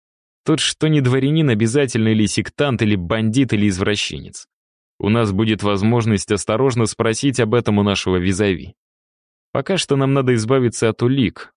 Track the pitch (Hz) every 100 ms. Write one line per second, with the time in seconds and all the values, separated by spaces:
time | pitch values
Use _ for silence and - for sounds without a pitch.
0 | _ _ _ _ - 156 - - 156 151
1 | 127 131 135 160 147 107 113 135 135 113
2 | 110 110 104 - 98 - 147 113 107 101
3 | 85 110 110 120 131 107 104 90 101 104
4 | - 76 87 - - _ _ _ _ -
5 | 101 113 110 95 110 104 101 101 107 120
6 | 113 101 - 104 - 110 135 120 110 -
7 | 113 113 143 123 110 120 113 104 101 95
8 | - 92 90 92 104 90 87 - _ _
9 | _ _ _ _ _ - 135 185 - 139
10 | 135 139 127 123 110 135 123 - 117 107
11 | 123 135 98 - -